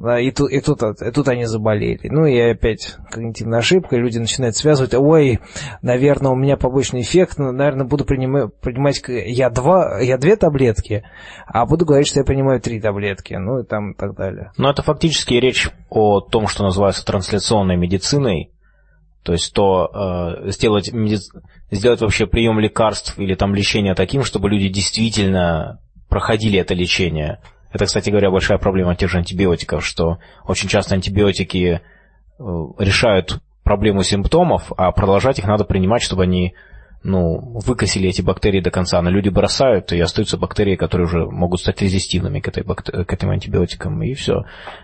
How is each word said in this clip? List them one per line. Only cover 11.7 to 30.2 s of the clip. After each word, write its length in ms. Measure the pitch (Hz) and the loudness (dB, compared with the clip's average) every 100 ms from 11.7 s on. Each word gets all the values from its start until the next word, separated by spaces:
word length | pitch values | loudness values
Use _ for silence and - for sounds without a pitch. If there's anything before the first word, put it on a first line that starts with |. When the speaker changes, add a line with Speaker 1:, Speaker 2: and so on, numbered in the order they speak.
| 156 | 2
Speaker 1:
говорить, 240 | 170 143 147 | 4 4 4
что 120 | - | 2
я 40 | |
принимаю 360 | 131 135 135 131 | 0 2 2 0
три 200 | 123 117 | -2 -4
таблетки", 540 | 107 101 101 98 - | -2 -2 -4 -4 -8
ну, 260 | 98 95 131 | -8 -4 -6
и 40 | |
там, 280 | 117 110 104 | -4 -6 -6
и 20 | - | -8
так 180 | 101 | -10
далее. 380 | 101 98 104 - - | -6 -8 -8 -10 -2
Speaker 2:
Но 140 | 131 | 0
это 120 | 139 | 2
фактически 520 | - 147 165 - - | 0 0 0 0 0
речь 360 | 120 127 - - - - | 2 2 2 -2 -6 -4
о 300 | 113 107 101 | 2 4 4
том, 280 | - 117 104 | 2 0 0
что 160 | - | 0
называется 400 | 101 92 98 92 | 0 2 2 0
трансляционной 720 | - 101 90 104 - 110 95 90 | -2 -4 -2 -2 0 2 2 2
медициной. 760 | 87 95 - 147 131 85 - _ _ _ _ _ _ _ | 0 -2 0 0 0 -2 -6 _ _ _ _ _ _ _
То 100 | - | -4
есть 220 | 85 - | -2 -2
то, 800 | - 101 92 85 101 98 90 87 - | 0 2 2 0 -2 -4 -4 -4 -6
э, 60 | 98 | -8
сделать 420 | 95 120 104 92 | -2 2 2 0
медиц-, 380 | 120 107 107 - - - - - | -2 -2 -2 -4 -16 -20 -20 -8
сделать 300 | 95 123 117 | -2 2 2
вообще 240 | 113 - 104 | 2 0 0
прием 320 | - 117 110 | 2 2 2
лекарств 580 | 107 - 110 104 - - | 0 2 0 0 -8 -6
или 160 | 98 | -4
там 200 | 95 98 | 0 0
лечение 400 | 101 101 113 98 | 0 0 0 0
таким, 280 | 90 95 139 | 0 0 0
чтобы 280 | 120 107 101 | -2 -2 0
люди 180 | 104 98 | 0 0
действительно 1080 | 95 92 - 113 107 98 95 87 82 - - - - - | -2 -4 -2 -2 0 0 2 0 0 -4 -12 -20 -20 -4
проходили 480 | 107 - 110 110 98 | -2 0 0 2 0
это 160 | 87 | 0
лечение. 640 | 90 90 - 90 80 76 - - _ - | -2 0 0 0 -2 -4 -8 -14 _ -10
Это, 140 | - 101 | -2 0
кстати 240 | - 101 | 0 0
говоря, 200 | 104 98 | 2 4
большая 280 | 92 - 101 | 2 2 0
проблема 360 | 104 95 90 | 2 2 0
тех 160 | 87 95 | 0 0
же 80 | 90 | 0
антибиотиков, 640 | 85 92 95 85 - 76 | -2 0 0 0 -2 -6
что 340 | - - 82 85 | -4 -2 -2 -2